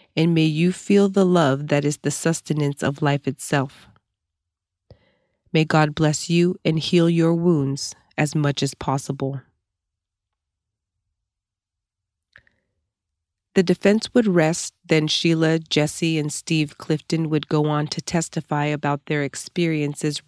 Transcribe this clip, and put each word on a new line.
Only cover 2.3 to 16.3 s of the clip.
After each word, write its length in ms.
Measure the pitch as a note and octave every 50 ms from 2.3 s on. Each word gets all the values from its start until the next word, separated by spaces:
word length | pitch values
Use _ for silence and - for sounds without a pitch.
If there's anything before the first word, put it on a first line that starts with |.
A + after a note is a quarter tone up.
| E3 - - - D3+ D3+ D3 C#3+ C#3 -
of 200 | D#3+ C#3 C#3+ -
life 260 | D#3 C#3+ C#3+ C#3 - C#3
itself. 600 | C3+ - - - D3+ C#3 C3 C#3 - - - - _ _ _ _ _ _ _ _ _ _ _ _ _ _ _ _ _ _ _ - - _ _ _ _ _ _ _ _ _ _ _ -
May 80 | D#3+ D#3+
God 300 | D#3 - D#3 D#3 D3+ D3
bless 340 | - D#3+ D3+ D3+ - - -
you 320 | E3 E3+ F3 F3+ F#3 - -
and 120 | E3 D#3+ D#3
heal 300 | - - F3+ F3 E3 E3+
your 240 | E3+ E3 E3 E3
wounds 600 | E3+ E3 E3+ F3+ E3 C#3+ C#3 C3+ C#3 - - - - _ _ _ - -
as 160 | D3+ C#3+ -
much 280 | D#3 D3 C#3+ C#3 -
as 120 | C#3+ C3+ -
possible. 680 | - - C3+ C3+ C#3 - - C#3 - C#3 C3+ C#3 C3+ - _ _ _ _ _ _ _ _ _ _ _ _ _ _ _ _ _ _ _ _ _ _ _ _ _ _ _ _ _ _ _ _ _ _ _ _ _ _ _ _ _ _ _ _ _ _ _ _ _ _ _ _ _ _ _ _ _ _ - _ _ _ _ _ _ _ _ _ _ _ _ _ _ _ _ _ _ _ _ _ _ -
The 80 | G3
defense 500 | F3 F3+ F3+ - - G3+ G#3 A3 - -
would 140 | - B3 A3+
rest, 480 | G3+ F3 E3+ D#3 D#3 E3+ - - - _ _ _
then 240 | - D#3+ D#3 D#3 D3+
Sheila, 500 | - - - E3 E3 D#3+ D#3+ D#3+ D#3+ E3
Jesse, 600 | D#3+ - - D3+ D3+ D3+ - - E3+ E3 D#3+ D#3
and 120 | D3 D3